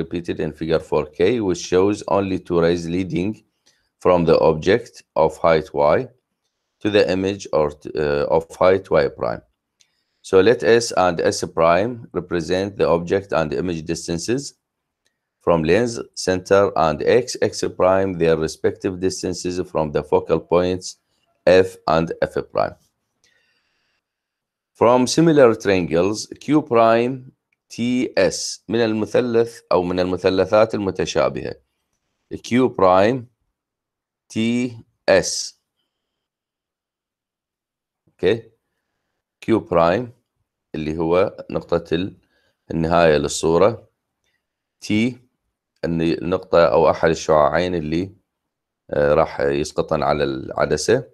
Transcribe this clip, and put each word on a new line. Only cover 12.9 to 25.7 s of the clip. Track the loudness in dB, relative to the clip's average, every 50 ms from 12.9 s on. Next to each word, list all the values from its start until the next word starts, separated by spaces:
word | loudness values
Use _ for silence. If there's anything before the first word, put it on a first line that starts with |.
| 2 0 0 -2 -4 -4 -2 -2 -2
and | -2 -2 -2 -4
image | -6 -4 -6 -6 -8 -6
distances | -8 -8 -8 -6 -8 -8 -6 -4 -4 -4 -6 -6 -10 -16 _ _ _ _ _ _ _ _ _ _ _ _ _ _ _ _ _ _
from | 0 0 2 2
lens | 2 2 2 2 -2 -4 -8 -12 -12 _
center | -6 -4 -2 -2 -2 0 2 2 4 4 2 0
and | 0 0 0 0 0 0
X, | 2 2 2 0 -2 -4 -4 -4
X | -4 -4 -6 -8 -8 -4
prime, | 0 2 2 2 2 0 -2 -2
their | -2 0 0 0 0
respective | -2 -6 -6 -4 -4 -4 -4 -4 -6 -6 -6 -4
distances | -4 -6 -4 -4 -6 -8 -8 -6 -8 -8 -6 -6 -8 -6
from | -4 -4 -4 -2 -4
the | -6 -2
focal | 0 0 0 0 0 -2 -4
points | -2 0 0 0 2 0 -2 -4 -8 -14 -18 -18 _ _ _ _ _ _ _ _ _
F | 4 4 6 4 2 -2 -6 _
and | 0 0 0 0 -2 -4 -6 -6
F | -4 -4 -8 -8 -6
prime. | _ -4 -4 -4 -6 -12 _ _ _ _ _ _ _ _ _ _ _ _ _ _ _ _ _ _ _ _ _ _ _ _ _ _ _ _ _ _ _ _ _ _ _ _ _ _ _
From | _ 4 4 4 4 2
similar | 2 2 2 2 4 6 6 6 6 4
triangles, | 2 0 0